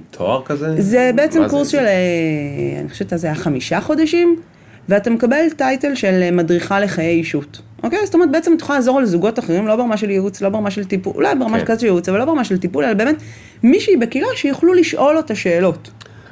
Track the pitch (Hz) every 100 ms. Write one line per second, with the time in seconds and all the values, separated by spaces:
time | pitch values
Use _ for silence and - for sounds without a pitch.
0 | - - 92 127 127 143 156 160 196 247
1 | 254 247 302 330 311 285 285 294 233 190
2 | 180 170 160 151 143 143 143 143 147 -
3 | 196 175 165 156 165 135 - 170 - 302
4 | 311 339 349 330 - - - - - 202
5 | 202 226 240 285 330 320 262 269 285 269
6 | 202 185 175 180 165 175 165 196 202 170
7 | 160 170 160 151 143 - - - 233 370
8 | 415 339 349 294 330 330 - 277 247 262
9 | 247 175 196 226 - 170 214 220 240 214
10 | 214 196 196 196 196 214 208 196 190 196
11 | 190 - 269 277 240 226 - 226 233 180
12 | 180 196 269 320 226 185 180 180 147 202
13 | 233 311 - - - - 226 349 - 359
14 | 233 262 427 508 277 269 339 370 320 -
15 | 269 320 311 214 190 170 180 160 - -
16 | - - -